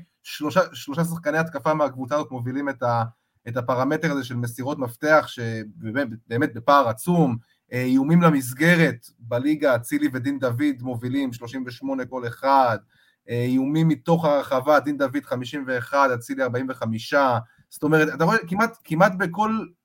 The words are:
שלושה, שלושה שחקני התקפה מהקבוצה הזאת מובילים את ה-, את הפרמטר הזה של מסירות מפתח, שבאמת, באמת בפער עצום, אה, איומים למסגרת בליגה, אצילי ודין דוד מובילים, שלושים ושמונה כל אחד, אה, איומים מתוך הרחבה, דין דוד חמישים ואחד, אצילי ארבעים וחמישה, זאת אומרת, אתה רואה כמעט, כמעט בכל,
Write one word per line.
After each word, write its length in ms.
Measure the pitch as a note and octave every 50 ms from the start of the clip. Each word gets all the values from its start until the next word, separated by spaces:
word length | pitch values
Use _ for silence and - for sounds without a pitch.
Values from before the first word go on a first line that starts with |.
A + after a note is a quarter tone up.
| E3+ _ _ _ -
שלושה, 380 | - - - D3 D3+ - F#3 F3 - -
שלושה 320 | - - C#3+ C#3 E3+ E3
שחקני 320 | E3+ E3 - - D3+ D3+ E3
התקפה 360 | E3 E3 - C#3 - D#3+ D#3
מהקבוצה 420 | D3+ D3+ C3+ B2+ C3 C3 B2 D3
הזאת 160 | D3+ D3 A#2+
מובילים 380 | C3 B2 A#2 B2+ B2+ C#3 C#3+ C#3
את 140 | C3 A#2+ B2+
ה-, 200 | A#2+ A#2 A#2 A2+ A#2 - _ _ _ _ _ _ A#2+
את 100 | A#2 B2+
הפרמטר 540 | B2 B2 B2+ B2 C3 C#3 D#3 D#3 D#3+ D#3+
הזה 120 | C#3+ C#3 B2
של 120 | A#2+ B2
מסירות 440 | A#2+ A#2+ A#2 A#2 - B2+ C3+ D3 -
מפתח, 460 | C3 A2+ A2+ - D#3 D3+ D#3+ D3 - -
שבאמת, 800 | - B2+ A#2 A2+ A2+ A2 G#2+ G#2+ G2 - A2+ A2 G#2+ C#3 C#3+ A2+ A2+ A2+ - -
באמת 260 | A2+ B2 D3+ C#3 A#2+
בפער 340 | A#2 A#2 - C#3+ C#3+ C3+ A#2
עצום, 480 | - - - F3+ F3 F3 D#3 C3 A#2 A#2+ - _ _ _ _ _ B2
אה, 100 | B2 B2+
איומים 380 | B2+ C3 C3+ C3+ D3 E3+ F3
למסגרת 840 | E3+ E3 D3 C#3 B2+ A#2+ B2+ B2+ D#3 E3+ F3 E3 E3 C#3 A#2+ A#2+ - - _ _
בליגה, 560 | A#2 A2+ B2 A#2+ C3 D3 D#3 D3 D3+ C#3 B2+
אצילי 320 | A2+ A#2 - D3+ C#3+ D3 C#3+ B2+
ודין 260 | C3 A#2+ C#3 C#3+ C3+
דוד 420 | C3 B2 A#2 B2 D3+ D3 C3+ A#2+
מובילים, 520 | B2 B2+ B2+ A#2 B2 B2 B2+ C#3 C#3 B2+ A#2
שלושים 300 | A#2+ A#2+ A2+ A#2+ C3 B2+ B2
ושמונה 380 | A#2 - C3+ C3+ C3+ C3 B2
כל 220 | B2 C3 B2+ A#2 A#2
אחד, 500 | A2+ - - C3+ C#3 C3+ C3 A#2+ A2 G#2 - _ _ _ _ _ _ _ _ -
אה, 140 | A#2 A#2+ A#2+
איומים 440 | B2 B2+ C3 C3 C#3 D3+ D#3+ E3 D#3+
מתוך 380 | D3+ - - - E3 E3 E3
הרחבה, 540 | D3+ D3 C#3 B2+ - C#3 C3 C3 D3 D3+ C#3
דין 180 | - D3 D3 C3+
דוד 260 | C#3+ C3 C3 C#3+ -
חמישים 400 | - C3+ B2 B2+ A#2+ D#3 D3 C3+ B2+
ואחד, 420 | B2+ B2 A#2 - C#3+ C#3+ C#3 C3
אצילי 320 | B2 A#2+ A#2 - C#3 C3+ C3
ארבעים 240 | B2 A#2 B2 C3 C3
וחמישה, 680 | C3 - A#2+ A2+ A2+ A2 - - D3 C#3+ C#3 C3 A#2+ A2+ A#2+ - _ _ _ _
זאת 140 | - - D3+
אומרת, 300 | D3 D#3 D#3 D#3 D3+ -
אתה 100 | C#3 E3
רואה 140 | F3+ - - - E3+
כמעט, 300 | F#3 G3+ A3+ A3 - - _
כמעט 280 | - D#3+ D#3+ G3 G#3 F#3 F#3
בכל, 480 | G3 F3 E3+ F#3+ G#3+ A3 A3 A3+ F3 - - _ _